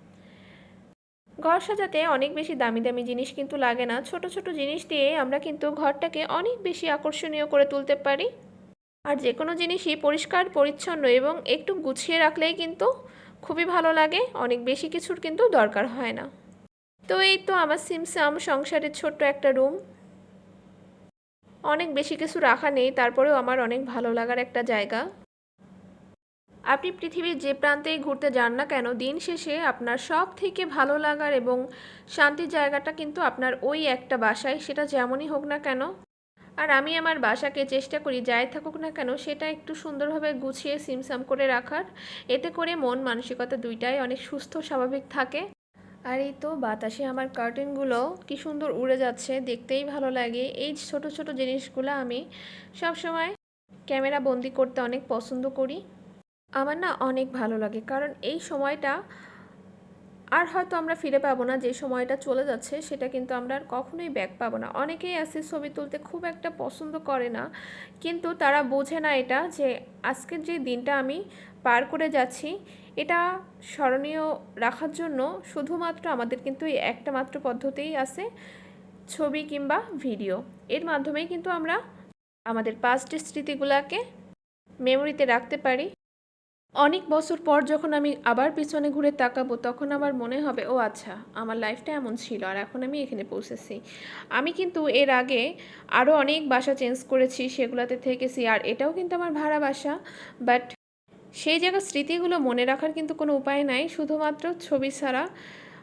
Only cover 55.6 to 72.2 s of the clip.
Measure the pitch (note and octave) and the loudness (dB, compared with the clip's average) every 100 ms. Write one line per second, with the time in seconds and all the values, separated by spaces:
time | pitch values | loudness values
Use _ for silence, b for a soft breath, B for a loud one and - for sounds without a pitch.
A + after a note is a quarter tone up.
55.6 | C4 E4+ - - - - _ _ - C4+ | -4 -4 -12 -20 -20 -20 _ _ -6 -2
56.6 | C#4+ E4+ F4+ D4 C4 C4 C4 B3+ A3 A3+ | 0 0 -2 0 0 0 -2 -2 -2 0
57.6 | G#3+ A3 A3 C4+ D4 C#4 A3 D#4+ - D4 | -2 -4 -4 -4 -4 -6 -6 -6 -4 -2
58.6 | C#4 D4 C#4 D4+ G4+ B B B B B | -2 -2 -2 -4 -6 B B B B B
59.6 | - - - - - - - D4 F4 F#4 | -20 -20 -20 -20 -20 -14 0 2 2 0
60.6 | F4+ F4 D#4+ E4 D4+ C#4 C#4 B3+ A#3+ C4 | 0 -2 -2 -2 2 2 2 0 0 0
61.6 | B3 B3+ C#4 B3 B3 C4+ C#4 C4 C#4+ A#3 | -2 -2 -4 -2 -2 -2 -2 0 0 -4
62.6 | - C#4+ D#4 C#4 C4 C4 B3+ B3 B3 C4+ | -4 -8 -6 -6 -4 -4 -4 -6 -4 -6
63.6 | - B3+ B3+ E4 E4+ C4+ F#3+ F#3+ A#3 A3+ | -4 -8 -6 -8 -6 -4 -4 -4 -4 -4
64.6 | A3 - C#4+ E4 F4+ F4 D#4+ D#4+ D#4 D#4+ | -4 -4 -4 -4 -4 -4 -4 -6 -6 -6
65.6 | C#4+ D4 C#4+ D4 - E4+ F4 E4 E4+ E4 | -6 -8 -8 -8 -10 -8 -8 -6 -8 -6
66.6 | B3+ - D#4 D#4 D#4 C4+ A#3+ A3+ - B | -8 -8 -10 -8 -2 -2 -2 -4 -8 B
67.6 | B B B - E4 E4+ E4+ E4+ D4 C#4+ | B B B -8 -6 -4 -4 2 4 4
68.6 | C4 C4+ C#4 D#4+ D4+ C#4 B3+ C4 E4+ D#4 | 4 0 0 0 2 2 2 0 0 0
69.6 | C#4 - - - A3 C4 - D#4+ D#4 E4+ | 0 0 -8 -6 -4 -4 -6 -8 -4 -4
70.6 | B3+ A#3+ B3+ C#4 C4 D#4 G#4 B B - | -2 -2 0 2 0 -4 -8 B B -2
71.6 | B3+ A#3+ A#3+ D#4 D#4+ D4 | 4 4 4 0 2 4